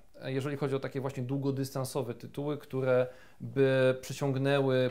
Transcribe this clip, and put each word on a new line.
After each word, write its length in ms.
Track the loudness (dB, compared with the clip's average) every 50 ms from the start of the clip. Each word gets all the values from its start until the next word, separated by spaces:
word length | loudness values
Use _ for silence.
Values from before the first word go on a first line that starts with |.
| -20 -20 -18 -12 -8
e, 100 | -6 -4
jeżeli 240 | -4 -2 -4 -4
chodzi 180 | -2 -2 -2 -2
o 60 | -2
takie 200 | -4 -4 -6 -6
właśnie 220 | -6 -4 -4 -6 -4
długodystansowe 920 | -4 -4 -2 -2 -2 -2 -2 -4 -4 -4 -6 -6 -4 -4 -4 -4 -4 -6
tytuły, 440 | -8 -12 -10 -8 -6 -4 -4 -4 -6
które 480 | -8 -6 -4 -2 2 4 4 4 4 2 -2 -10 -20 -20 -16 -14
by 580 | -12 -4 2 4 4 6 6 6 6 4 4 2
przyciągnęły 880 | -2 -10 -6 -4 -2 -2 0 0 2 2 2 2 4 4 4 4 2 2